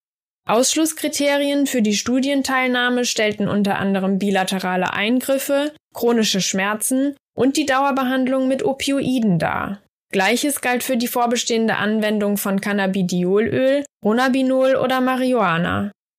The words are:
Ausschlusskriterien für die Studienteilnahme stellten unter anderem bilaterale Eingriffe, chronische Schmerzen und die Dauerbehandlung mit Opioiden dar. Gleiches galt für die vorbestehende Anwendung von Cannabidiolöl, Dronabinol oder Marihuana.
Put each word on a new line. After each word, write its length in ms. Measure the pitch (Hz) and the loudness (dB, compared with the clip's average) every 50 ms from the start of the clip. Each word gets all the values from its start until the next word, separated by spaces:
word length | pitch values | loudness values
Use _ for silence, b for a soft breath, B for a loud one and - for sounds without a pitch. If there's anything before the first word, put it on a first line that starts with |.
| _ _ _ _ _ _ _ _ _ - | _ _ _ _ _ _ _ _ _ 0
Ausschlusskriterien 1200 | 196 226 262 - - 302 320 311 - - - 294 302 - 285 285 285 285 285 285 285 285 277 269 | 2 2 2 2 2 0 0 0 -2 -4 -6 -4 -2 0 0 0 2 2 0 0 2 0 0 0
für 140 | - 247 | 2 0
die 120 | 208 214 208 | 2 2 0
Studienteilnahme 1080 | 202 - 233 247 269 262 277 285 277 262 - 262 262 254 254 247 247 247 247 247 247 247 | 0 -2 0 0 0 2 2 0 0 0 0 0 0 0 0 0 0 0 0 0 0 0
stellten 420 | 240 - - 220 214 208 208 202 | -2 0 0 0 0 0 -2 -2
unter 320 | - - 208 202 202 196 - | 0 0 0 0 0 0 0
anderem 400 | 190 196 196 190 190 190 196 190 | 0 0 0 0 0 0 -2 0
bilaterale 760 | 202 202 190 190 190 - 196 190 185 185 185 185 185 - | 0 0 0 0 0 0 -4 -4 -2 -2 -2 -2 -2 -2
Eingriffe, 800 | - - 202 220 247 254 - - 269 262 - - 277 277 285 302 294 - _ _ _ | -2 -2 -2 0 0 0 0 0 -2 -2 0 -2 -2 -2 -2 -4 -6 -12 _ _ _
chronische 460 | - 240 240 240 226 220 190 - 190 | -2 0 2 2 2 2 2 0 -2
Schmerzen 760 | 180 - - 196 190 202 214 214 - - 262 262 269 285 277 - _ _ _ | -2 -2 -2 -2 -2 -2 -2 -4 -2 -2 0 0 0 -2 -4 -6 _ _ _
und 200 | - 233 269 269 | 0 0 2 2
die 100 | 311 294 | 2 0
Dauerbehandlung 840 | 277 262 262 277 277 262 269 262 247 262 262 262 247 269 269 262 262 | 2 2 2 2 2 0 0 -2 0 0 0 0 0 0 0 0 0
mit 160 | 269 262 - | 0 0 -2
Opioiden 760 | - 262 - - - 277 277 - - 254 262 226 208 175 160 | -2 -2 -2 -2 -2 -2 -2 0 0 0 0 2 2 2 2
dar. 420 | - - - - - - 196 - _ _ _ _ _ _ | 0 -2 -2 -4 -4 -6 -8 -10 _ _ _ _ _ _
Gleiches 480 | - 196 190 196 233 247 - 294 262 - | -2 0 2 2 0 0 0 -2 -4 -2
galt 220 | - 247 247 240 | -2 -2 -2 -2
für 140 | - - 262 | -2 -2 -2
die 100 | 233 247 | -2 -2
vorbestehende 680 | 240 - 247 240 233 247 233 - - 233 226 226 220 185 | -2 0 0 0 0 0 -2 -2 -2 0 0 0 0 0
Anwendung 600 | - 196 208 220 220 214 214 214 208 202 202 208 | 0 0 0 0 0 0 0 0 0 0 0 -2
von 240 | 202 - 208 196 196 | -2 -2 -2 -2 -2
Cannabidiolöl, 1200 | - 208 202 202 196 190 190 196 185 175 180 180 180 180 190 208 226 - - 254 262 262 269 285 277 - _ _ | -2 -2 -2 0 0 0 0 0 -2 0 0 0 0 2 2 2 2 0 0 0 2 2 2 0 -2 -6 _ _
Dronabinol 720 | - 208 214 240 254 269 247 269 262 254 262 262 262 262 269 | -2 0 2 2 2 2 2 2 2 2 2 2 4 4 2
oder 260 | - - 247 262 262 | 2 2 0 0 0
Marihuana. 920 | 254 254 254 254 262 254 254 233 202 180 165 165 175 175 185 202 202 202 - _ _ _ _ | 0 0 0 0 0 0 2 2 2 2 2 0 0 0 -2 -2 -4 -6 -8 _ _ _ _